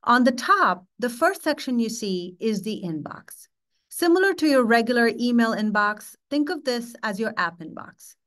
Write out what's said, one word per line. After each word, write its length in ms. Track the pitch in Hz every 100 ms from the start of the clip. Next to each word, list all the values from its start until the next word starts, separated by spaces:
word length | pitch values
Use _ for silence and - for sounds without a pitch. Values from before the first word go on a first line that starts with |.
On 200 | - 247
the 80 | 254
top, 540 | 262 - 403 285 185 _ _
the 100 | 240
first 340 | 240 330 381
section 360 | - 294 - 240
you 100 | 226
see 480 | 226 208 185 175 180
is 220 | 220 208
the 200 | 214 220
inbox. 640 | 185 156 143 - - - - _ _ _ _
Similar 460 | - 339 339 381
to 120 | 359 311
your 180 | 269
regular 460 | 233 233 233 247 233 -
email 360 | 240 240 226
inbox, 640 | 208 214 208 208 208 - - _
think 200 | 285 294
of 140 | 349
this 300 | - 240 240 -
as 160 | 220 190
your 140 | 220 220
app 240 | 175 170
inbox. 540 | 156 165 - - - -